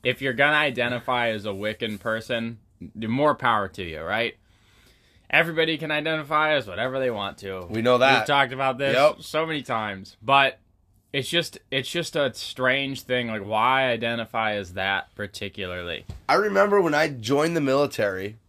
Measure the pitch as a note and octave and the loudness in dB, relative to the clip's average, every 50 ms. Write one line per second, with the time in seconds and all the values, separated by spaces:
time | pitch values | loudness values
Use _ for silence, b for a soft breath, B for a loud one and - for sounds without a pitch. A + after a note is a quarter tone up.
0 | - A#2+ B2+ - C3+ C3+ A#2+ A2+ C#3 D3 D3+ D3+ D#3 C#3+ B2 B2 A#2+ A#2+ B2 A#2+ | 0 0 -2 0 -2 -4 2 2 4 4 4 4 2 2 0 0 -2 -2 -2 -4
1 | - - B2+ B2 A#2+ A#2 A2 G#2+ G2+ G#2+ G2 F#2+ G#2 G#2+ G#2+ - A#2+ A2 G#2 G2+ | -2 -2 0 2 2 0 0 -2 -4 -6 -6 -4 -4 -4 -4 -4 -6 -6 -6 -6
2 | - A#2 A2 A2+ A2 - B2 A#2 A2+ A#2 A#2 A2 _ _ _ _ - A2 _ G#2+ | -4 -4 -4 -4 -4 -4 -4 -4 -4 -6 -10 -12 _ _ _ _ -18 -16 _ -8
3 | A2+ A2 A#2 C3+ D3 D3+ C#3 - C3 B2 A2+ G#2+ G2 F#2 - - F#2 E2+ D#2 D#2 | -4 -2 0 2 2 2 2 2 0 2 2 2 0 -4 -6 -8 -8 -8 -8 -8
4 | D#2+ E2+ G2+ A2 A#2 A#2 - _ b b b b b b b b b b b b | -6 -4 -2 -2 -2 -4 -6 _ b b b b b b b b b b b b
5 | b b b b b b - D3+ E3+ E3+ E3 D#3+ D#3+ D#3+ D#3+ C#3 D#3+ D3+ D3+ D3+ | b b b b b b 2 2 2 2 0 0 0 0 0 -4 -4 -4 -4 -2
6 | D3+ D#3+ D#3+ D#3 D3+ C#3 D#3 D3+ D#3 D#3 D3+ C#3+ A#2 G2+ F2+ F#2+ A#2 C3 C3 C3+ | -2 -2 -4 -4 -2 0 0 2 2 4 2 0 0 -4 -6 -4 -4 -2 -2 0
7 | C3 B2+ A#2 G#2 G2+ G2 D2 - G2+ F#2+ F#2+ F#2 F2+ E2+ G#2 A2+ A#2 B2 B2+ B2 | -2 0 -2 -2 -4 -6 -8 -10 -10 -8 -8 -8 -8 -6 -4 0 4 4 4 6
8 | B2+ C3+ C3 A#2 G#2+ C#3+ D3 C#3+ C3+ B2 C3 C3 C3+ C3+ C3 A#2+ C#3 C#3 C#3 B2+ | 6 6 6 4 4 2 4 2 2 2 0 -2 -2 -2 -2 0 0 2 4 6
9 | C#3+ D#3 - - E3 - - D#3 D#3+ D#3+ D#3+ D3 B2+ - B2 A2 G#2+ G#2 G2 F#2+ | 4 4 4 0 -12 -6 -4 -4 -2 -2 -4 -6 -4 -4 -4 -4 -2 -4 -8 -10
10 | F#2 - - _ G#2+ A2+ C#3 C#3 C#3 C3+ - _ _ _ _ _ _ _ _ _ | -12 -18 -20 _ 0 4 6 6 6 4 2 _ _ _ _ _ _ _ _ _
11 | _ _ - C#3 B2+ - E3 E3+ D#3+ - - - _ _ C3+ C3+ B2+ - - E3+ | _ _ -6 -4 -4 0 -2 -2 -2 -2 -10 -16 _ _ -4 -4 -4 -2 -4 -4
12 | D#3+ - - D#3+ C#3+ B2+ - - - - - - B2+ B2+ C3 C#3 C#3 C3+ C3+ C3 | -4 -2 -2 0 -2 -2 -2 -6 -12 -12 -6 0 0 2 2 0 -2 -4 -6 -8
13 | - - B2+ B2 A#2+ A#2 A2 G#2+ F#2+ G2+ A2 G#2+ A2+ B2+ C3 C3+ C3+ B2+ A#2+ A2+ | -4 -2 -2 -2 -2 -2 -6 -6 -4 0 2 4 4 4 4 4 2 2 0 0
14 | A#2 A#2 A#2 A#2+ A2+ - - A2+ A2 G#2+ G#2 G2+ G2 F2+ F2+ F#2+ F#2+ F#2+ G2 F#2+ | -2 -2 -2 -4 -6 -4 -2 -2 -2 0 -2 -4 -6 -6 -6 -4 0 0 0 -2
15 | - _ _ - G#2 G2 - - G#2 G2 - - F#2+ F2+ F2+ F2+ F2 E2+ E2 - | -2 _ _ -10 -10 -10 -8 -10 -10 -10 -8 -8 -8 -6 -6 -6 -6 -6 -8 -8
16 | - - - - - - C#3+ E3+ G#3 G#3+ G3 G3 G3+ G#3 G3+ G3+ F3+ E3 D3 D3 | -10 -14 -16 -12 0 2 2 2 2 2 4 2 4 4 4 4 4 4 4 2
17 | D#3+ D#3 C#3 B2 G#2+ G#2+ C#3 C#3+ D#3 E3 E3+ E3 D3 C3+ C3 C#3 D3 C#3+ - - | 2 0 -2 -6 -2 0 2 2 2 2 0 0 0 2 2 2 2 0 0 0
18 | A2 G2+ F#2+ F#2+ F#2+ G#2 A2 - _ | 0 0 0 -4 -6 -8 -10 -12 _